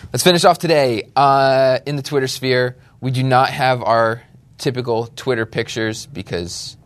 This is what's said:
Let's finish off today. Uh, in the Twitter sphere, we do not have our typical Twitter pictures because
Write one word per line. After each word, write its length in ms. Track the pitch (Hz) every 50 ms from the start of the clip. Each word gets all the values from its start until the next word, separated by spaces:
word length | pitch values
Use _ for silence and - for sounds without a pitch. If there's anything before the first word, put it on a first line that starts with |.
| - - -
Let's 100 | 123 -
finish 220 | 180 175 170 180
off 140 | 185 170 -
today. 500 | - 160 160 147 135 127 117 101 - - -
Uh, 640 | 131 139 139 139 139 135 135 131 131 135 131 131 - -
in 100 | 143 147
the 80 | 139 135
Twitter 240 | - 147 139 131
sphere, 500 | 127 - - 131 131 123 127 127 123 127 - - _ _ -
we 100 | 120 131
do 120 | 127 127 131
not 260 | 131 127 127 135 -
have 320 | 135 139 131 131 127 120
our 400 | 110 107 117 117 113 113 113 117 - _ - - _ _ -
typical 500 | - - 143 120 123 120 127 113 113 117
Twitter 380 | 117 - - - 131 123 113 110
pictures 600 | - - 123 110 - - 117 110 110 110 - -
because 720 | - - 95 95 - - 85 87 85 - - - - - - -